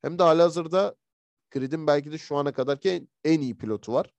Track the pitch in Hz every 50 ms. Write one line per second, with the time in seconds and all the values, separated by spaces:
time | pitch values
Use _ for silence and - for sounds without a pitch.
0 | - 139 170 175 180 165 160 165 170 170 156 175 165 160 175 185 202 208 - _
1 | _ _ _ _ _ _ _ _ _ _ - 139 127 131 151 165 156 151 147 143
2 | 143 151 151 156 - - 147 143 143 143 127 - 127 135 143 139 - 190 180 175
3 | - _ _ _ - 156 160 156 139 123 110 _ - 110 107 101 - - 117 143
4 | - - _